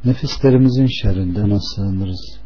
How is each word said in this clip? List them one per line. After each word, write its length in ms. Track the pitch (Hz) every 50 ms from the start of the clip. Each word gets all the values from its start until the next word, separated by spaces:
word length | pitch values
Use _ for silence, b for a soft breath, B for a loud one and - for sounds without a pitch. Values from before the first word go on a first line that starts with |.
| -
Nefislerimizin 800 | 123 123 - - 139 - - - 135 127 127 131 131 123 131 135
şerrinden 580 | 123 120 - - 107 95 95 95 90 90 101 104
ona 160 | 101 101 101
sığınırız. 800 | - - - - 101 98 95 95 95 92 92 92 - - - - -